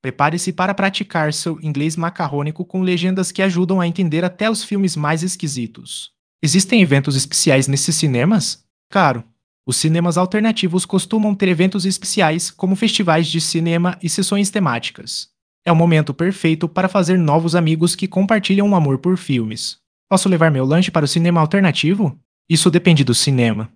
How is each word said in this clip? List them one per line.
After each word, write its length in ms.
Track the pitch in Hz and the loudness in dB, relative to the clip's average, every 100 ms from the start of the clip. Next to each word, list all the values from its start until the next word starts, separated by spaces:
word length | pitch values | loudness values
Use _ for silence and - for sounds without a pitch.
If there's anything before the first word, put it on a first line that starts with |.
Prepare-se 520 | 135 127 143 170 190 | -10 -2 -2 0 -6
para 200 | 180 185 | -4 -4
praticar 600 | 196 196 190 202 170 151 | -2 -2 -4 -6 -2 -2
seu 260 | 151 - 156 | -2 -6 -6
inglês 340 | 156 143 156 160 | -6 -4 -4 -2
macarrônico 680 | 165 175 160 143 147 156 | -6 -4 -4 -4 -6 -6
com 180 | 185 190 | -8 -2
legendas 480 | 185 175 180 190 180 | -2 0 0 -2 -4
que 120 | - | -2
ajudam 380 | 190 175 180 190 | 0 0 0 0
a 60 | 175 | -2
entender 380 | 170 180 151 | 0 0 0
até 260 | 180 180 208 | -2 -2 -4
os 140 | 220 | -2
filmes 320 | - 202 196 156 | -4 -2 -2 -2
mais 260 | 151 160 | -2 -2
esquisitos. 880 | 180 - 160 135 113 - - - - _ _ _ | -4 -6 -8 -6 -8 -10 -16 -14 -16 _ _ _
Existem 400 | 156 170 190 233 | 0 2 2 4
eventos 340 | 180 139 139 135 | 4 4 2 -2
especiais 520 | 131 - - 131 135 | -2 -2 2 2 2
nesses 280 | 139 - 160 | 0 0 0
cinemas? 680 | 156 123 143 214 139 - _ _ _ | 0 2 2 2 -2 -8 _ _ _
Claro. 340 | 196 160 117 - _ _ _ - | 0 2 0 -8 _ _ _ -6
Os 100 | 127 | -2
cinemas 420 | 160 165 175 170 | 0 2 0 0
alternativos 680 | 185 202 220 220 185 180 | 0 0 0 0 0 -2
costumam 500 | - 190 - 220 214 | 0 -2 0 0 0
ter 140 | 202 190 | 0 0
eventos 380 | 165 185 202 185 | 2 2 0 -4
especiais, 640 | 185 - - 170 160 - | -4 -4 0 0 0 -6
como 260 | - 185 190 | -4 -2 0
festivais 500 | 226 - 180 160 160 | 0 0 0 2 2
de 140 | 165 | -2
cinema 580 | 156 170 165 170 180 175 | -2 -2 0 0 -2 -2
e 80 | 170 | -6
sessões 400 | - 190 202 202 | -4 -2 0 0
temáticas. 800 | 214 170 117 - - - - - _ _ _ | 0 -2 -2 -6 -12 -12 -12 -12 _ _ _
É 80 | - | 0
o 40 | 165 | 2
momento 360 | 170 160 147 | 4 2 0
perfeito 560 | 139 170 190 170 160 165 | -2 -2 0 0 0 -2
para 200 | - 185 | -2 0
fazer 300 | 196 170 185 | 0 2 2
novos 360 | 160 151 165 | 4 2 2
amigos 420 | 170 160 160 170 - | 0 2 2 0 -2
que 100 | 185 | -4
compartilham 640 | - 196 220 196 196 202 | -2 0 0 2 0 2
um 80 | 190 | 2
amor 220 | 147 135 | 2 0
por 180 | 170 185 | 0 -2
filmes. 600 | - 131 110 110 - - _ _ _ | -2 -2 -2 -6 -10 -12 _ _ _
Posso 200 | 190 196 | 0 2
levar 220 | 175 165 | 2 2
meu 140 | 135 | 2
lanche 260 | 131 165 185 | 2 2 2
para 160 | 165 143 | 0 0
o 20 | |
cinema 320 | 170 170 175 | 0 2 2
alternativo? 800 | 156 202 190 147 147 202 180 - _ _ _ | 2 2 2 2 0 0 -2 -4 _ _ _
Isso 220 | 165 180 | 2 4
depende 340 | 170 185 156 | 4 4 4
do 100 | 127 | 4
cinema. 560 | 117 - 131 117 107 110 | 2 2 2 0 -2 -6